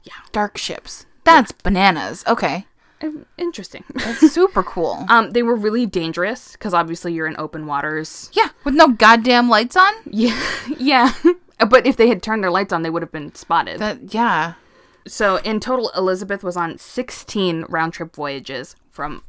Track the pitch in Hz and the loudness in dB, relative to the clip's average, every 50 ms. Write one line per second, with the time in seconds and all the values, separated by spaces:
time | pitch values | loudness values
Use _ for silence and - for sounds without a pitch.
0 | _ - - - - - - 214 208 202 _ - - - 175 - _ - - - | _ -20 -20 -20 -20 -6 -4 -2 -2 -2 _ -10 -10 -10 -10 -10 _ -14 -14 -14
1 | - _ _ _ _ - - 302 233 - - _ _ 180 196 185 196 196 175 151 | -16 _ _ _ _ 6 6 6 6 2 -6 _ _ 0 2 4 4 4 2 2
2 | 98 98 131 - - - - - - 156 143 180 196 _ _ _ _ _ _ _ | -4 -8 -10 -6 -2 -2 -2 0 0 -4 -4 -6 -10 _ _ _ _ _ _ _
3 | - 311 302 294 - _ _ - 349 339 - - 190 - - - - _ - - | -10 -10 -10 -10 -16 _ _ -8 -8 -8 -8 -10 -16 -16 -18 -20 -18 _ -10 -8
4 | - 214 233 - - 302 - 320 370 392 - 202 180 - - - 165 143 92 - | -6 -6 0 4 4 4 6 4 0 2 2 -2 -2 -2 -4 -4 -4 -4 -4 -6
5 | 165 185 226 233 226 - 202 240 240 233 240 226 202 214 208 240 247 202 - 185 | 0 4 4 4 4 2 0 0 2 2 0 0 0 -2 0 0 -2 -2 -2 -4
6 | 165 160 165 - 180 202 247 240 - - - - - 214 180 175 170 165 165 - | -4 -4 -4 -4 -4 -4 -4 -8 -12 -20 -20 -12 -6 0 0 0 0 0 -6 -8
7 | - 175 170 165 160 156 156 - 156 151 - 156 156 151 143 143 147 151 156 156 | -8 -8 -6 -6 -6 -6 -6 -8 -12 -10 -10 -12 -10 -6 -6 -6 -4 -4 -6 -6
8 | 156 - - - - - - - 440 - - _ _ - 262 311 320 294 240 202 | -8 -10 -14 -18 -18 -6 0 0 0 0 -2 _ _ -2 4 4 6 4 6 6
9 | 220 226 226 233 220 254 247 240 240 240 233 214 233 247 - 359 370 403 427 453 | 8 8 8 6 4 4 4 4 4 4 4 4 2 2 4 4 4 4 4 -2
10 | - - - 208 226 247 220 247 - - - - - 233 302 - 254 269 285 254 | -12 -8 -2 0 0 0 0 -2 -4 -6 -6 -8 -8 -10 -8 -2 0 2 4 4
11 | 240 262 - - - 339 349 - _ _ _ _ 233 214 240 254 - 254 269 - | 4 4 2 4 2 2 2 2 _ _ _ _ 2 6 6 6 6 4 2 4
12 | 226 233 240 180 - 220 220 220 196 185 175 190 202 - 185 165 165 165 160 170 | 4 4 4 0 -2 -4 -4 -2 0 0 0 0 -2 -2 -4 -4 -4 -4 -4 -6
13 | 165 151 - 160 147 151 _ - - _ 165 165 - 92 165 - - 214 175 - | -6 -6 -10 -12 -12 -12 _ -20 -6 _ 0 0 0 -2 -6 -6 -6 -6 -6 -8
14 | - 190 - 214 240 233 190 160 156 170 170 _ _ _ _ _ _ _ _ _ | -12 -8 -4 -2 0 0 0 0 -2 -4 -8 _ _ _ _ _ _ _ _ _
15 | _ 202 - - 214 202 190 - - 208 220 214 - - 262 254 226 202 - - | _ -16 -6 -2 0 0 0 0 -2 -2 -4 -4 -2 -2 -4 -2 -2 -4 -4 -2
16 | 190 185 185 185 208 190 196 196 - 180 175 180 170 165 147 - - - - - | 0 0 -2 -2 -4 -8 -8 -6 -6 -8 -6 -4 -6 -6 -8 -12 -16 -12 -8 -8
17 | 247 - - - - - - 208 190 180 165 160 165 - 175 160 160 165 170 - | -8 -8 -10 -16 -14 -8 -4 -2 -2 -2 -2 -4 -6 -6 -4 -4 -4 -4 -4 -8
18 | 170 170 _ - 147 143 139 139 - - 135 123 135 - - _ _ _ _ - | -12 -14 _ -10 -8 -8 -8 -10 -12 -10 -12 -12 -12 -14 -18 _ _ _ _ -12
19 | 143 147 - - - | -10 -10 -10 -12 -16